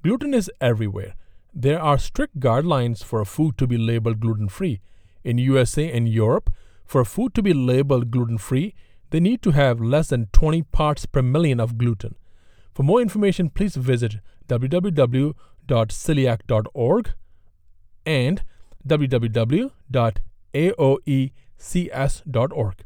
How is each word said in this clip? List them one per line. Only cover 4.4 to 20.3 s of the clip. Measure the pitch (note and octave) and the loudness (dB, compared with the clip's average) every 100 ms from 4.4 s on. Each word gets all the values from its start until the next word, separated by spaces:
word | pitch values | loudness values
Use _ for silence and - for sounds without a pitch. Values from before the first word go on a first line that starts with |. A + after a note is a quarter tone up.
| G#2 - F#3+ G2 - - - - | -4 -4 -4 -4 -10 -20 -20 -14
In | - A#2+ | -4 0
U | B2+ C3+ | 2 2
S | A#2+ - | 2 0
A | D#3+ | -2
and | A#2+ A#2 | -2 0
Europe, | A2 A2 E3 - - - - - | 2 2 2 0 -2 -6 -20 -4
for | C3+ | 0
a | |
food | A#2+ - B3 | 0 -2 -2
to | - | 0
be | G3+ | 2
labeled | D#3 B2+ B2+ C#3+ C3 A#2+ | 2 2 2 2 0 0
gluten-free, | A#2+ A#2+ A#2 - C3 F#3 - - - - | -2 -2 -4 -2 -2 -2 -8 -20 -20 -6
they | D#3 | 0
need | F3 B3 | 0 0
to | - | 2
have | D3 C#3 A#2 | 4 4 2
less | A2+ C#3+ D#3+ | 0 0 0
than | B2+ A2 | -2 4
twenty | - D#3 D#3+ | 6 6 2
parts | D#3+ - D3+ D3 | 0 0 0 -2
per | - - | -4 0
million | B2+ C#3 E3+ B2 | 0 2 2 0
of | A2+ A#2 | -2 -2
gluten. | A#2+ A2 - - - - - - - | -2 -2 -8 -14 -20 -20 -20 -20 -20
For | - | -2
more | C#3 A3 | 2 2
information, | A#3+ G#3+ G3+ F#3 E3+ | 2 0 0 0 -2
please | - G3+ C#3+ | 0 -2 -2
visit | B2+ B2 A#2 G#2+ - - - | 0 0 0 -6 -14 -20 -4
w | A#2+ C3 | -2 0
w | F3 F#3+ | 0 0
w | D3+ B2+ B2+ C#3+ D3+ - - - | 2 2 2 0 -4 -16 -20 -2
dot | A#2+ A2 | 0 0
celiac | - - D3 C3 A2+ - | -2 -2 2 2 0 0
dot | A2 G#2+ | -2 -2
org | - A#2 G3 A3+ - - - - _ _ - - - - | -2 0 0 0 -6 -8 -20 -20 _ _ -20 -20 -14 -2
and | D3+ B2 G3 - - - - C3+ | 0 0 -2 -4 -8 -20 -16 -2
w | D3+ C#3 | 0 2
w | B2 A2+ | 0 0
w | A2+ A2+ D#3 C4 - - | 0 0 0 -2 -8 -6
dot | B2+ A#2 - - | 0 0 -2 -6